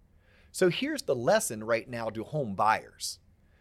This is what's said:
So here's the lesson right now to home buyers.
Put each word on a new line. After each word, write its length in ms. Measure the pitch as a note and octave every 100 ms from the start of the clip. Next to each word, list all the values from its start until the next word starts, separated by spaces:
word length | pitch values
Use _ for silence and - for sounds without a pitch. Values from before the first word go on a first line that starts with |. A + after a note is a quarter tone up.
| _ _ _ _ _
So 160 | - F#3
here's 320 | - C#4 D4+
the 120 | - B2+
lesson 500 | B2+ G#3+ - A2 A2
right 240 | A#2 A#2
now 200 | A#2+ A2+
to 120 | A2
home 320 | G#2+ D3+ B2+ F#2+
buyers. 640 | G#2+ G#2 - - - - _ _ _ _